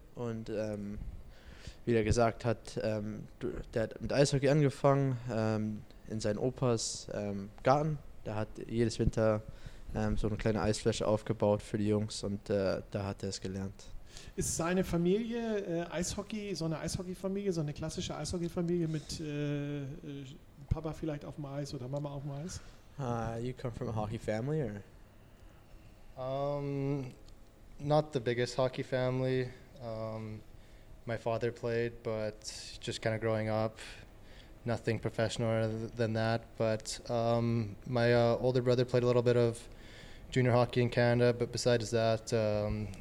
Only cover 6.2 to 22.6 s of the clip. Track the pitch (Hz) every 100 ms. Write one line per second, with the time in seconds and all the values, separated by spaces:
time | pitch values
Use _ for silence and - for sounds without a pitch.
6.2 | 107 104 131 127 127 113 - - - 104
7.2 | 104 101 101 - 131 143 156 147 - -
8.2 | 110 107 110 - - 113 113 - 113 113
9.2 | 110 107 - - - - - - 107 107
10.2 | 107 104 113 104 104 104 117 - 95 107
11.2 | - 113 104 104 - 110 104 104 110 -
12.2 | 101 101 - 101 92 87 - 104 98 98
13.2 | 98 - 95 98 98 - - - - -
14.2 | - - 156 - 165 185 185 170 175 208
15.2 | 233 233 226 208 185 170 170 156 180 -
16.2 | 196 214 202 165 160 156 170 - 180 180
17.2 | 190 196 202 165 147 147 160 - 165 147
18.2 | 151 180 170 180 170 175 160 156 - -
19.2 | 151 147 147 147 143 147 135 156 156 139
20.2 | 131 156 - - 139 160 156 147 160 147
21.2 | - 147 143 139 143 151 123 143 147 143
22.2 | 143 139 175 -